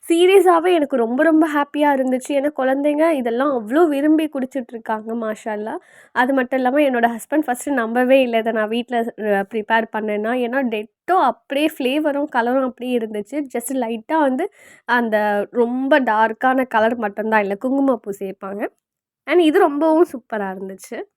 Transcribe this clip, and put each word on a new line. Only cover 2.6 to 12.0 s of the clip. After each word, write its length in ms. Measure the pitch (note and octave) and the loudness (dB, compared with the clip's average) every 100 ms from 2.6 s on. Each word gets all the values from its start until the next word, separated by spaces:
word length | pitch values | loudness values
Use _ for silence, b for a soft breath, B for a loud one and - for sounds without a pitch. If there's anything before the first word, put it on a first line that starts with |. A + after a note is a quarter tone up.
| C4 C4+ C#4+ D4 E4 | 0 0 0 2 2
இதெல்லாம் 400 | D4+ A#3+ A#3 C#4+ | 2 -2 0 0
அவ்ளோ 300 | C4 G#3 C#4 F4 | -2 -2 2 2
விரும்பி 380 | C#4 D4+ D#4 D#4 | 2 2 2 0
குடிச்சிட்டு 460 | C#4+ B3+ C#4 A#3 | -4 -6 -6 -8
இருக்காங்க, 380 | A#3 A3+ A3 A3 A#3 | -12 -6 -6 -6 -6
மாஷாஅல்லா. 580 | A3+ G#3+ A3+ G#3 G#3+ D#4+ b b b | -6 -6 -8 -8 -8 -10 b b b
அது 180 | - B3+ | -2 2
மட்டும் 260 | C4+ B3 C4 | 2 0 0
இல்லாம, 220 | B3+ C#4 | 0 2
என்னோட 280 | C#4+ A#3+ A#3 | 2 2 0
ஹஸ்பண்ட் 340 | A#3 - D4 | -2 -2 -2
ஃபர்ஸ்ட் 240 | D4+ B3 - | -2 -4 -2
நம்பவே 480 | C#4 A3+ A#3 B3+ C4+ | -2 -2 0 4 4
இல்ல, 180 | B3+ A3+ | 4 0
இத 140 | A3 | -2
நான் 180 | A3 G#3+ | -2 -2
வீட்ல, 260 | A#3 A#3 A#3+ A#3 - | -4 -4 -4 -4 -6
அ, 200 | G#3+ G3+ G3 | -2 -2 -2
ப்ரிப்பேர் 400 | A3+ G#3 A3+ A3 | -6 0 0 0
பண்ணேன்னா. 420 | A3 G#3+ G#3 A3 B3+ | -6 -4 -4 -2 -2
ஏன்னா, 220 | A#3+ C4 B3+ | -2 -2 -2
டெட்டோ 200 | A3 G#3+ _ - F#4 | -4 -8 _ -2 2
அப்படியே 440 | C#4 A3+ _ C#4 D4+ | 2 -2 _ -2 0
ஃப்ளேவரும் 600 | - B3+ C#4+ | 0 -2 0